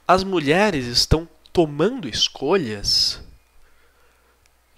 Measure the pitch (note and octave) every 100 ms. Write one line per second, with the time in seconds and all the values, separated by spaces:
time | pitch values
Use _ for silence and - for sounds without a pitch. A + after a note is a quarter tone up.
0 | - F3+ G3 F#3 C#3 E3 G#3+ D#3+ A#2+ A#2+
1 | - D3+ E3+ _ _ - D#3 C#3+ F#3 C4
2 | E3+ - - - C3+ G3 B2+ G#2 G2+ -
3 | - - - - _ - - _ _ _
4 | _ _ _ _ _ _ _